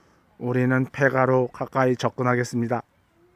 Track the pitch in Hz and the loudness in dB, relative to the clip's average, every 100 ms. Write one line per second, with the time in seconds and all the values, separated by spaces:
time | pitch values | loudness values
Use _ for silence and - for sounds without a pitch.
0 | _ _ _ - 123 127 127 131 131 - | _ _ _ -10 -4 0 2 0 -2 0
1 | 139 131 131 131 123 - 127 135 131 123 | 2 2 2 2 0 -6 -6 0 0 0
2 | 117 - 123 123 123 123 117 117 - _ | -4 -2 0 0 -2 -2 -2 -4 -8 _
3 | _ _ _ | _ _ _